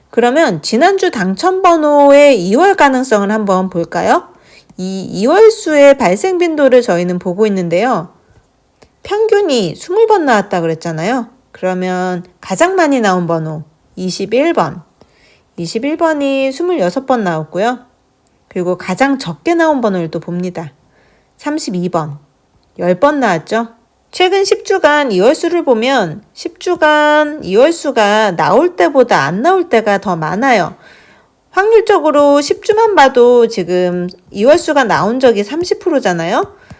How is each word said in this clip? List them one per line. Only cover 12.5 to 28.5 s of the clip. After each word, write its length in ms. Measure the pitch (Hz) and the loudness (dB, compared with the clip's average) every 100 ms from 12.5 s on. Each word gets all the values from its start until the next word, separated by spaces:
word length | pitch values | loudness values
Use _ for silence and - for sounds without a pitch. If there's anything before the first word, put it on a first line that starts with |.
| 190 339 381 | -2 0 2
많이 240 | 311 269 | 0 0
나온 280 | 208 180 170 | 0 0 -2
번호 360 | 165 156 156 151 _ _ - | -4 -4 -10 -14 _ _ -10
이십일 580 | 180 - 196 170 330 | -8 -6 -4 -2 0
번. 280 | 262 156 175 - _ _ _ _ _ _ - | 0 -2 -6 -18 _ _ _ _ _ _ -12
이십일 400 | 165 226 269 320 | -8 -6 -6 -2
번이 540 | 330 302 277 269 269 | -2 -2 -2 -2 -4
스물여섯 560 | 262 349 339 180 262 269 | -4 -4 -2 -2 -4 -2
번 160 | 247 | -2
나왔고요. 560 | 190 160 151 175 226 254 _ _ _ _ - _ _ | -2 -4 -6 -4 -4 -4 _ _ _ _ -20 _ _
그리고 300 | 190 175 180 | -8 -6 -6
가장 400 | - 180 269 269 | -6 -2 0 -2
적게 380 | 175 156 330 339 | -6 -6 -2 0
나온 260 | 320 285 | 0 0
번호를 300 | 226 185 165 | -2 -2 -4
또 80 | 170 | -8
봅니다. 520 | 165 175 180 175 156 - _ _ _ _ _ _ | -8 -8 -8 -10 -14 -18 _ _ _ _ _ _
삼십이 520 | 302 302 277 180 180 | -8 -6 -6 -6 -4
번. 300 | 175 151 147 _ _ _ _ _ - | -4 -6 -10 _ _ _ _ _ -6
열 220 | 175 180 | -2 0
번 200 | 285 294 | 0 0
나왔죠. 500 | 233 170 - 220 226 _ _ _ _ | 0 -2 -4 -6 -6 _ _ _ _
최근 340 | - 370 392 392 | -2 0 2 0
십 200 | - - | 0 -2
주간 460 | 381 294 294 277 | 0 2 2 0
이월수를 520 | 180 220 320 339 349 | 2 2 2 0 -2
보면 600 | 311 220 240 269 175 175 - | 0 0 0 0 -2 -6 -16
십 260 | - 339 - | -14 -14 -8
주간 840 | 370 339 302 302 302 302 302 302 | -6 0 2 2 2 2 0 -4
이월수가 920 | 175 196 294 339 294 240 202 214 214 170 | -2 2 2 2 -4 0 2 2 0 0
나올 400 | 151 | 0